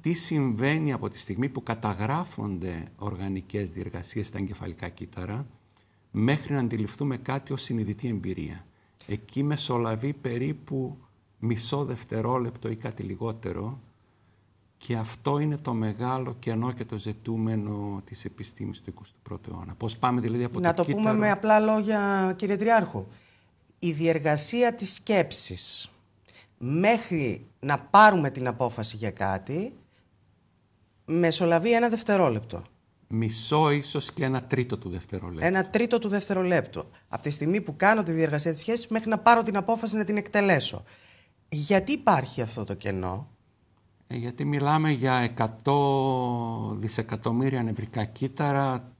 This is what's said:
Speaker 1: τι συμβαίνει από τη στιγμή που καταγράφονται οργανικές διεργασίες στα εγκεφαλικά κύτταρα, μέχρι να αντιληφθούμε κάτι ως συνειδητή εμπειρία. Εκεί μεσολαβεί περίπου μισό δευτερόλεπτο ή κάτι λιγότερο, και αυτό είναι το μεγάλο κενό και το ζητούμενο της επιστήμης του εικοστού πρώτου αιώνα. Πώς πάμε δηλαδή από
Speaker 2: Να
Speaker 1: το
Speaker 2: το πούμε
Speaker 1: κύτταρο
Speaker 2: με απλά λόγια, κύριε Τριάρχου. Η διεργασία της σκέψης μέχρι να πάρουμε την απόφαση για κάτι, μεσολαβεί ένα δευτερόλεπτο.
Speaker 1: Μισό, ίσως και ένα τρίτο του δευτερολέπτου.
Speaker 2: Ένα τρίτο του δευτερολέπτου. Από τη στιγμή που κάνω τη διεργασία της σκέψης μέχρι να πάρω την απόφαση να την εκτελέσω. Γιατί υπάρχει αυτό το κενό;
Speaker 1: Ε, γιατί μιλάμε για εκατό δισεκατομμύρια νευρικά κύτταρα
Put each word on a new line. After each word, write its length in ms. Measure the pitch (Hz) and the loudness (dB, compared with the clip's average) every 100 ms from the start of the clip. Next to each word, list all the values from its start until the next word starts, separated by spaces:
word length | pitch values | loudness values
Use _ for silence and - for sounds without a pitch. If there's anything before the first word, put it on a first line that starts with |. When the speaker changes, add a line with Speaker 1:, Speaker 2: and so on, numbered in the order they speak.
Speaker 1:
τι 120 | 156 | -2
συμβαίνει 800 | 170 - 156 135 110 135 156 151 | -2 0 0 2 2 0 2 0
από 160 | 123 104 | -2 -4
τη 80 | - | -8
στιγμή 320 | - 101 135 | -6 -4 -4
που 140 | 131 | -4
καταγράφονται 1200 | - 113 107 98 107 151 175 - 107 90 90 85 80 - | -6 -4 -2 -2 -2 -2 -4 -8 -6 -6 -6 -8 -10 -10
οργανικές 720 | 101 92 95 95 95 104 95 | -8 -6 -4 -6 -6 -6 -6
διεργασίες 560 | 90 90 87 87 107 101 | -8 -10 -10 -8 -8 -6
στα 100 | 98 | -6
εγκεφαλικά 520 | 95 98 90 82 90 | -6 -8 -10 -8 -10
κύτταρα, 560 | - 87 - 92 110 143 - _ _ _ _ _ | -10 -12 -10 -8 -8 -10 -16 _ _ _ _ _
μέχρι 420 | 104 113 151 - | 0 2 2 0
να 60 | 143 | -2
αντιληφθούμε 580 | 117 113 107 - 143 123 | 0 -2 -4 -4 -4 -4
κάτι 360 | - 135 - | -4 -4 -4
ως 80 | 135 | -6
συνειδητή 460 | - 117 104 107 123 | -4 -2 -2 -4 -4
εμπειρία. 580 | 104 90 92 76 85 - _ _ - - | -4 -4 -6 -6 -10 -16 _ _ -18 -8
Εκεί 360 | 104 - 135 | -8 -6 -2
μεσολαβεί 720 | 143 147 - 120 117 110 135 | 0 0 0 0 0 -2 -4
περίπου 840 | 143 131 120 135 151 - 135 131 - - _ _ _ | -4 -4 -2 -4 -6 -6 -6 -6 -10 -18 _ _ _
μισό 420 | 113 110 - 143 135 | -2 -2 -2 -2 -2
δευτερόλεπτο 840 | 117 - 113 110 127 117 110 113 | -6 -6 -2 0 0 -2 -6 -8
ή 60 | 110 | -6
κάτι 280 | 117 110 | -8 -8
λιγότερο, 760 | 98 98 117 110 95 92 107 135 - _ _ _ _ _ _ _ _ _ | -8 -6 -6 -6 -8 -6 -8 -10 -16 _ _ _ _ _ _ _ _ _
και 180 | - 117 | -4 -4
αυτό 440 | 110 - 143 143 | -4 -6 -2 0
είναι 180 | 151 147 | 0 -2
το 160 | 139 | -2
μεγάλο 600 | 113 110 104 123 131 127 117 | -2 -2 -2 -2 -4 -4 -8
κενό 320 | - 113 123 | -4 -2 -2
και 140 | 123 113 | -4 -8
το 120 | 107 | -8
ζητούμενο 1000 | 107 107 - 113 110 110 104 104 101 98 - | -8 -8 -6 -2 0 0 -2 -6 -6 -8 -10
της 200 | 110 - | -12 -12
επιστήμης 520 | - - - 98 98 | -12 -14 -10 -10 -10
του 80 | - | -14
εικοστού 300 | - 95 _ | -16 -18 _
πρώτου 280 | - 98 - | -14 -12 -10
αιώνα. 220 | 110 - - | -12 -12 -8
Πώς 220 | 117 113 | -6 0
πάμε 240 | 127 123 | 0 2
δηλαδή 220 | 120 113 | 0 0
από 160 | 123 - | -2 0
Speaker 2:
Να 140 | 175 | 2
Speaker 1:
το 20 | 165 | 4
Speaker 2:
το 80 | |
πούμε 120 | 160 202 | 2 2
Speaker 1:
κύτταρο 200 | 220 214 | 2 4
Speaker 2:
με 140 | 208 | 4
απλά 280 | 202 220 214 | 4 6 6
λόγια, 720 | 214 220 208 214 202 196 185 185 | 6 2 2 0 2 2 2 0
κύριε 180 | 202 202 | 0 2
Τριάρχου. 500 | 226 226 175 107 95 - _ _ _ _ _ _ | 4 4 4 -2 -10 -14 _ _ _ _ _ _
Η 120 | 175 | -2
διεργασία 840 | 151 165 156 151 151 - 233 240 233 | 2 2 4 2 2 2 2 2 2
της 180 | 196 | -2
σκέψης 1000 | - - 202 - - - 90 - - - - _ _ _ - - - | -4 2 2 2 0 -2 -2 0 0 0 -12 _ _ _ -20 -20 -8
μέχρι 880 | 123 156 208 233 - 165 127 87 - _ | -2 2 4 4 2 -2 0 -2 -8 _
να 200 | 135 143 | -2 -2
πάρουμε 500 | - 202 214 190 143 | 6 10 10 8 2
την 180 | 135 123 | 0 -4
απόφαση 500 | 120 123 117 107 107 | 0 -2 -2 -4 -4
για 140 | 110 | -6
κάτι, 640 | - 98 95 98 151 233 - _ _ _ _ _ _ _ _ _ _ _ _ - | -2 -2 -2 -4 -6 -6 -10 _ _ _ _ _ _ _ _ _ _ _ _ -4
μεσολαβεί 680 | 160 170 160 170 170 208 | 2 2 4 4 4 4
ένα 160 | 233 240 | 4 4
δευτερόλεπτο. 760 | 220 - 196 160 110 113 85 - _ _ _ - | 0 2 4 4 2 -4 -10 -12 _ _ _ -6
Speaker 1:
Μισό, 640 | 113 113 113 - 151 156 | -2 -2 -2 0 4 4
ίσως 400 | 143 139 147 - | 4 0 -6 -6
και 100 | - | -2
ένα 200 | 135 131 | -2 -2
τρίτο 340 | 131 123 123 117 | 0 -2 0 -4
του 120 | 95 | -6
δευτερολέπτου. 560 | 90 - 92 87 82 165 | -10 -8 -8 -8 -2 0
Speaker 2:
Ένα 200 | 190 190 | 2 2
τρίτο 300 | 214 233 233 | 0 2 0
του 80 | 220 | 0
δευτερολέπτου. 800 | 202 190 190 185 170 - 82 - - _ | -2 0 0 2 2 0 -6 -12 -16 _
Από 120 | - | -6
τη 60 | 151 | -4
στιγμή 320 | 147 147 202 | -2 0 0
που 140 | 175 147 | -2 2
κάνω 280 | 190 220 | 4 4
τη 80 | 170 | 2
διεργασία 400 | 160 160 147 160 | 2 2 2 0
της 100 | 151 | -2
σκέψης 260 | - 233 - | -2 -2 -2
μέχρι 220 | 220 220 | -2 0
να 80 | 220 | 4
πάρω 260 | 233 233 | 6 6
την 140 | 226 202 | 6 0
απόφαση 380 | 196 226 226 214 | 0 -2 0 -2
να 80 | |
την 140 | 202 208 | 0 -2
εκτελέσω. 680 | 202 208 196 151 - - - - - - _ _ _ | 0 2 6 4 4 -4 -12 -20 -20 -20 _ _ _
Γιατί 420 | 151 143 196 196 | -4 2 2 2
υπάρχει 500 | 294 - 160 131 - | 0 4 2 2 -4
αυτό 220 | 113 117 | -6 -4
το 100 | 98 | -6
κενό; 540 | 95 104 95 92 95 - _ _ _ _ _ _ _ - | -6 -4 -4 -4 -6 -10 _ _ _ _ _ _ _ -10
Speaker 1:
Ε, 80 | 123 | -8
γιατί 280 | 120 120 143 | -6 -4 -2
μιλάμε 460 | 143 143 151 156 | 0 2 4 4
για 220 | 135 131 127 | 2 2 2
εκατό 1600 | 117 120 113 113 - 143 139 135 135 127 123 120 117 113 107 104 | 2 0 -2 -2 2 4 4 2 2 0 0 -2 -2 -4 -4 -4
δισεκατομμύρια 840 | 107 - 110 107 117 117 135 131 | -4 -4 -4 -4 -2 0 2 0
νευρικά 400 | 113 107 110 117 107 | -2 -4 -4 -4 -4
κύτταρα 840 | - 135 135 147 139 139 123 123 | -4 -6 -2 0 2 0 -2 -6